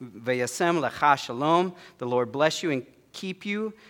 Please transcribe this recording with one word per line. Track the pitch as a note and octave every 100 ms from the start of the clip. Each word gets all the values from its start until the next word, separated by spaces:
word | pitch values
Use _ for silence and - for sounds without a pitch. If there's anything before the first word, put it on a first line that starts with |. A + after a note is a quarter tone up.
vayasem | B2 G2+ A#2 B2+ B2 - E3+ E3+ B2+
lecha | - D3 C3+
shalom." | - A#2+ D3+ E3+ F#3 F3+ - -
The | B2
Lord | B2 A#2
bless | C3+ D#3 -
you | E3+
and | C3+ - _ _
keep | - F#3+ F#3
you. | G3+ G#3 A3 G#3+ -